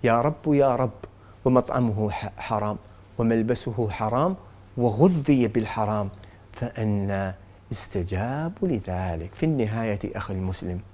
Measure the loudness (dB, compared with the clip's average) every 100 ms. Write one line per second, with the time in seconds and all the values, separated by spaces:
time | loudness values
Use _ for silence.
0 | 4 4 2 0 2 4 4 4 0 -4
1 | -18 -20 -20 -4 4 4 4 0 0 0
2 | -2 -2 -8 -10 -4 -2 -2 -6 -10 -20
3 | -20 -2 2 2 2 -2 -4 -4 -4 -2
4 | -2 2 0 -2 -10 -20 -12 0 0 6
5 | 4 4 4 4 4 2 -2 -2 -2 -2
6 | -4 -8 -20 -20 -20 -8 -8 -4 -2 0
7 | 0 -2 -4 -8 -16 -20 -12 -12 -6 -6
8 | -4 -4 -4 -4 -6 -4 -2 -2 -2 -4
9 | -4 -4 -8 -4 -2 0 0 -2 -2 -4
10 | -4 -8 -6 -4 -4 -4 -6 -8 -10